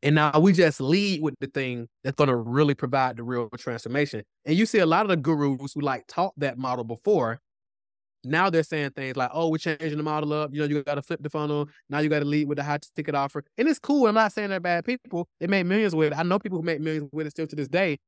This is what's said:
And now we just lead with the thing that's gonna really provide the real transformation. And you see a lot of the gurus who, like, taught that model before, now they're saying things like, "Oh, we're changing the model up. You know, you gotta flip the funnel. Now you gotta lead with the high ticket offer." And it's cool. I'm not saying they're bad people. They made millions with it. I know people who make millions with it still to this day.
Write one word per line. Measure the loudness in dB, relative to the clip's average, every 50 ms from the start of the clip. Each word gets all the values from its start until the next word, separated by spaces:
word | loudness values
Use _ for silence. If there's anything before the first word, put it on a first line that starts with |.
And | 2 4 4
now | 6 4 4 4 6
we | 6 6 6
just | 6 4 4 4 0
lead | 0 2 2 2 2 0 -2 -2
with | -2 -4 -4 -4
the | -10 -6
thing | _ -4 -4 -4 -4 -6 -8 -10 _ _ _
that's | -6 0
gonna | 2 4 4 4
really | 0 0 0 2 2 4 4 2
provide | 0 -2 -2 0 2 0 0 -2 -6
the | -8
real | -4 -4 -4 -4 -4 -8 -10
transformation. | -8 -8 -8 -6 -8 -4 -2 -2 -2 -2 -2 -10 -12 _ _ _ _
And | 0 2
you | 2 2
see | 4 4 4
a | 4
lot | 6 4 4 4
of | 2
the | 2 0
gurus | 2 0 2 2 2 0 0 -2 -4 -8 -6
who, | -4
like, | -2 -2 -4 -4 -8 _
taught | -4 -2 -2 -2 -2 -4
that | -4 -4 -4 -4
model | -4 -4 -4 -4 -4
before, | -6 -8 -6 _ 2 2 2 2 0 -2 -4 _ _ _ _ _ _ _ _ _ _ _ _ _ _ _ _ _
now | -2 0 2 2 2
they're | 2 2
saying | 0 0 -2 -4 -4 -4
things | -6 -8 -8 -8 -4
like, | -4 -4 -2 -2
"Oh, | -2 0 0
we're | 0 0
changing | -2 -4 -4 -2 -4 -4 -4 -4
the | -4
model | -2 -2 -2 -2 -2 -2
up. | -2 -4 -4 -4
You | -4
know, | -2
you | 0 0 -2 -2
gotta | -2 -4 -6
flip | -4 -6 -8 -6 -6
the | -6
funnel. | -4 -4 -2 -2 -2 -2 -4 -4 _ _ _ _
Now | -4 -2
you | 0 2
gotta | 2 0 0
lead | 0 0 0 0 0
with | -2 -4
the | -2
high | -4 -4 -4 -6 -10 _
ticket | -10 -6 -4 -2
offer." | -2 -2 -2 -4 -10 -12 _ _ -2
And | 0 0
it's | 0 -2
cool. | 0 0 2 4 4 4
I'm | 6
not | 4 4 2 2
saying | -2 -4 -2
they're | -4 -2
bad | 0 0 0 0 0
people. | -2 -6 -6 _ -8 -6 -6 -6 _ _ _
They | -2 0
made | 0 2 2
millions | 2 2 2 2 2 2
with | 2 2 2 2
it. | 0
I | 0
know | 2 0 0
people | 0 -2 -6 -4
who | -2
make | -2 -2 -2
millions | -2 -2 -2 -4 -4 -6
with | -8 -8 -8
it | -8
still | -6 -8 -8 -6
to | -4
this | -6 -6 -2
day. | 0 0 0 0 -2 -4 _